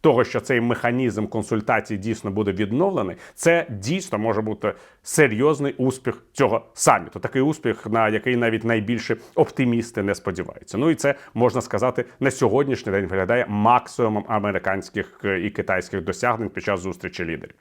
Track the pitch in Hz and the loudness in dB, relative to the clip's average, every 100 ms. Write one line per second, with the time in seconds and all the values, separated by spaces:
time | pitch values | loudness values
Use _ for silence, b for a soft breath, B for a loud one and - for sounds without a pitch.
0 | 160 123 120 117 - 123 120 120 120 123 | 6 6 4 -2 0 0 2 0 0 0
1 | 127 101 104 110 107 110 104 113 - 104 | 0 0 -2 -4 -2 -2 0 0 0 -6
2 | 104 107 107 98 101 92 101 120 190 170 | -4 -6 -4 -2 -2 -2 -2 0 0 0
3 | 95 85 B - 170 170 - 104 101 185 | -4 -8 B -2 2 2 0 -8 -4 -4
4 | - 107 110 104 110 104 107 - B B | -2 -2 0 0 -2 -2 -4 -4 B B
5 | - - 143 107 143 143 143 - 131 127 | -4 2 4 4 2 2 -2 0 0 0
6 | - - _ - 127 110 - - - 107 | -6 -6 _ 0 2 2 -4 0 4 4
7 | 80 107 - 135 139 151 120 104 110 113 | 0 -8 -4 2 2 0 -2 -4 0 2
8 | 110 107 127 120 117 110 110 113 104 117 | 2 2 0 2 2 0 2 0 0 -4
9 | - 113 B - 151 - 127 117 113 - | -2 -6 B 2 2 2 2 2 0 -2
10 | 101 95 - 87 87 - - 101 151 151 | -2 -2 -2 -6 -8 -10 -8 0 0 2
11 | 139 139 B 113 120 120 - 104 123 127 | 0 -2 B 2 2 2 -2 0 0 0
12 | 120 B 139 131 120 113 139 120 - 98 | -6 B -2 2 2 2 0 -2 -2 -2
13 | 92 95 92 120 - 104 110 123 - - | 0 -2 0 0 0 2 4 4 2 -2
14 | 113 107 101 110 104 95 95 95 - 104 | 0 0 -2 -2 0 -2 -2 -4 -4 -6
15 | 95 - 101 95 95 - 95 92 90 98 | -8 -6 -2 -2 -2 -4 -2 -2 -2 -6
16 | 95 92 123 110 104 95 98 98 92 87 | -6 -2 -2 -2 -4 -6 -2 -2 -4 -8
17 | 90 - 85 80 - - | -10 -8 -6 -6 -10 -20